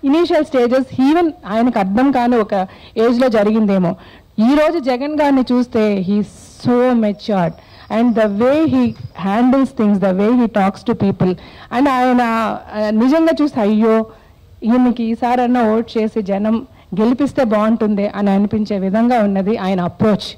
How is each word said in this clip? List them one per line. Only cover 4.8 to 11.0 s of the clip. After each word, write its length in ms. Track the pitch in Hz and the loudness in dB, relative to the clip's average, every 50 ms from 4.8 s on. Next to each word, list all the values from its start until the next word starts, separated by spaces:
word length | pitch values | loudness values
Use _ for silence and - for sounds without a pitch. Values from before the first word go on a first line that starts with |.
| 262 254 254 247 269 294 302 294 | -2 -2 -4 -2 -4 -6 -2 0
గారిని 200 | 302 285 277 262 254 - 247 | 0 2 2 2 0 0 0
చూస్తే, 520 | 247 247 247 - 233 214 214 208 196 185 175 | -2 -2 0 0 0 0 0 0 -2 -2 -2
he 80 | 202 208 | -2 -2
is 80 | 208 - - - - - - - - 247 | -2 -4 -8 -20 -20 -20 -20 -8 -2 0
so 260 | 247 240 247 254 254 | 2 2 2 2 2
matured. 600 | 233 220 208 202 - - - 208 190 175 165 160 - - - - - - - 214 220 | 2 0 0 -2 -4 -4 -4 -2 0 0 -2 -4 -8 -20 -20 -20 -20 -14 -6 -2 0
And 140 | 233 247 226 | 0 2 2
the 300 | 233 220 214 202 202 233 | 2 0 0 0 0 0
way 220 | 254 277 311 320 302 247 | 2 2 2 0 2 2
he 80 | 262 247 233 - - - - - - 175 190 | 2 0 0 -2 -6 -16 -18 -14 -8 -6 -2
handles 420 | 196 220 247 254 247 277 269 254 - - | 0 2 2 2 4 2 2 0 -2 -2
things, 180 | 220 208 208 196 | 0 0 2 2
the 200 | 180 196 185 185 | 0 0 0 2
way 100 | 202 214 | 0 2
he 160 | 247 247 240 220 | 2 2 0 0
talks 400 | - 208 190 190 196 - - - | 0 0 0 0 -2 -4 -4 -4
to 60 | 233 | -2
people. 400 | - | 0